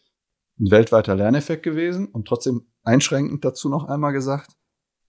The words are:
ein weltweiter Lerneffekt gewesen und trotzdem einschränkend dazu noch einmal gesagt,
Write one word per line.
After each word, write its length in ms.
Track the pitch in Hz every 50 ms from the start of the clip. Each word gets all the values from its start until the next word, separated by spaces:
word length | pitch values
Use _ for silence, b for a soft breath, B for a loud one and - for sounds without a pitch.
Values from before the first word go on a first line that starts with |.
| b b b _ _ _ _ _ _ _ _ -
ein 120 | 110 98
weltweiter 440 | 98 107 117 - 117 113 101 - 98
Lerneffekt 480 | 95 101 107 127 151 139 - 165 156 -
gewesen 440 | 170 156 156 170 175 180 185 196
und 200 | 196 - 117 101
trotzdem 400 | - 123 117 - 135 123 117 - _ _ _ _
einschränkend 600 | 117 117 139 - - 156 135 143 - - 147 -
dazu 240 | 135 127 - - 147
noch 160 | 139 151 143
einmal 300 | 143 143 147 147 143 139
gesagt, 420 | 139 131 135 139 143 - - _ _ _ _ _ _ _ _ _ _ _